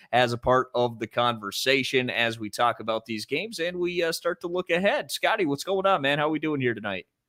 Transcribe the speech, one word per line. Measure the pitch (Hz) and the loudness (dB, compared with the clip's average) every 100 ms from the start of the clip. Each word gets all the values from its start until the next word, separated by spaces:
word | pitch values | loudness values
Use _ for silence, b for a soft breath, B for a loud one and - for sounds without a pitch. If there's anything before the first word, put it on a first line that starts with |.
| b | b
as | 120 123 | 2 2
a | 117 | 2
part | - 127 127 120 | 4 4 4 0
of | 120 117 | 0 -2
the | 113 | -6
conversation | - 120 113 104 - 135 135 127 135 127 | 0 0 0 -4 -4 0 2 2 0 0
as | 101 117 113 | 0 0 -2
we | 107 | -6
talk | - 120 110 | 0 0 0
about | 110 110 - | -2 -4 -4
these | 110 104 | -8 -4
games | 143 214 208 | -6 -6 -6
and | 170 180 | -6 -2
we, | 175 175 | -2 0
uh, | 165 | -2
start | 165 175 175 | -2 -4 -4
to | 180 | -4
look | 175 180 | -4 0
ahead. | 170 202 277 156 | 2 2 0 -2
Scotty, | - 175 214 170 | -2 0 2 0
what's | 139 | -2
going | - 196 190 | -2 0 2
on, | 185 | 2
man? | 139 143 | 2 2
How | 151 | 0
we | 156 | 0
doing | 156 147 | -2 0
here | 127 | 0
tonight? | 113 104 95 - _ | 0 -2 -6 -8 _